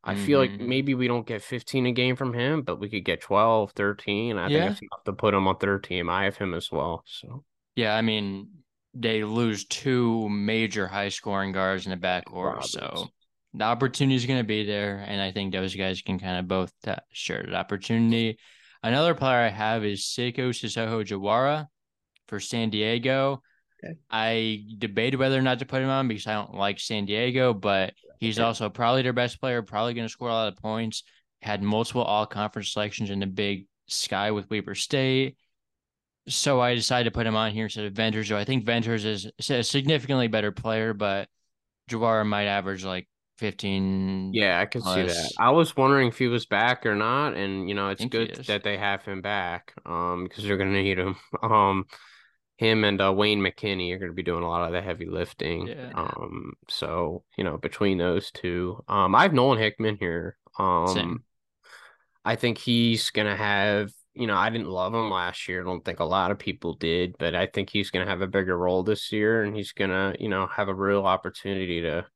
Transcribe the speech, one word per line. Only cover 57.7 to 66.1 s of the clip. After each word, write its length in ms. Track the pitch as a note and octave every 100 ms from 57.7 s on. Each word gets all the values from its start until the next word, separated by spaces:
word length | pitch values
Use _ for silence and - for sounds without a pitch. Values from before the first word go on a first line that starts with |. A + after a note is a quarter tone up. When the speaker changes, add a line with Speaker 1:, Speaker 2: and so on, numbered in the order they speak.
| - G2+ F#2+
Speaker 1:
those 320 | F2 E2+ -
two, 520 | - F#2 F2 F2+ F2 -
um, 260 | G#2 F#2
I 80 | G#2+
have 120 | F3
Nolan 260 | C#3 C3 A#2
Hickman 360 | A2 - A2 G#2
here. 400 | F#2 E2+ E2+ - _ -
Um, 300 | F#2+ F2 F2+
Speaker 2:
Same. 360 | F#2 F2 E2 _ _ _ _ _ - - _ _ _ -
Speaker 1:
I 100 | A2+
think 220 | B2 A2+
he's 540 | - A#2 A#2 A2 -
gonna 240 | G#2+ G#2 G2
have, 560 | G#2 G2+ G2+ G#2 G#2 - _ -
you 100 | A#2
know, 100 | G2
I 140 | G#2
didn't 180 | A2+ F2
love 260 | F#2 F#2 A2+
him 160 | A2
last 360 | F#2 F2 - -
year. 140 | F2+
I 20 |
don't 220 | F2+ F2+ -
think 140 | F2
a 40 |
lot 280 | D#2+